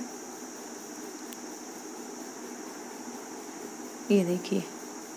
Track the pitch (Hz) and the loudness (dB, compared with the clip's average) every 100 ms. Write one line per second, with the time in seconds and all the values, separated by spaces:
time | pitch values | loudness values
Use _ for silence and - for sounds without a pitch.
0 | 247 - - - - - - - - - | 10 -4 -6 -6 -8 -6 -8 -8 -6 -6
1 | - - - - - - - - - - | -6 -6 -6 -6 -6 -6 -6 -6 -6 -6
2 | - - - - - - - - - - | -6 -6 -6 -6 -6 -6 -6 -6 -6 -6
3 | - - - - - - - - - - | -6 -6 -6 -6 -6 -6 -6 -6 -6 -2
4 | - 202 175 180 - 196 170 - - - | 8 10 10 6 6 4 4 -4 -6 -6
5 | - | -8